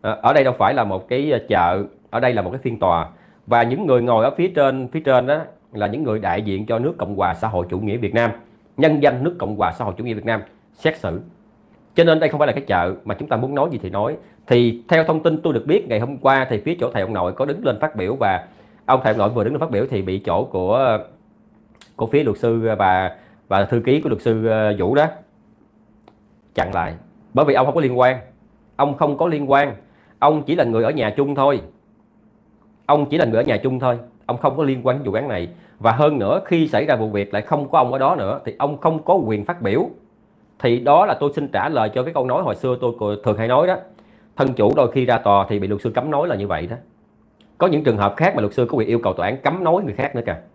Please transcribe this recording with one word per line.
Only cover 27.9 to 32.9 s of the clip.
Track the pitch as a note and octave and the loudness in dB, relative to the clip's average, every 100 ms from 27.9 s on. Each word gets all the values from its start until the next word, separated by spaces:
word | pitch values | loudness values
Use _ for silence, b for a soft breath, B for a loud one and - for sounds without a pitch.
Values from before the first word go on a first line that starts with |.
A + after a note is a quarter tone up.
| B2 | 2
quan. | B2+ B2+ - _ _ _ _ - | 2 2 -8 _ _ _ _ -2
Ông | C#3+ C#3 | -2 0
không | D3+ C#3+ | -2 0
có | E3+ | -2
liên | D#3 C#3+ | -2 2
quan. | C3+ C#3+ G#2 b b b b | 2 2 -4 b b b b
Ông | C#3+ D#3 | 2 2
chỉ | C3+ | 0
là | E3+ | 0
người | B2 A2+ | 2 2
ở | A2+ | 0
nhà | D3 A2 | 0 -2
chung | G2+ C#3 | 0 -2
thôi. | C#3 C#3 C3 E2+ _ _ _ _ _ _ _ _ _ _ _ | 2 2 2 -6 _ _ _ _ _ _ _ _ _ _ _
Ông | - | 0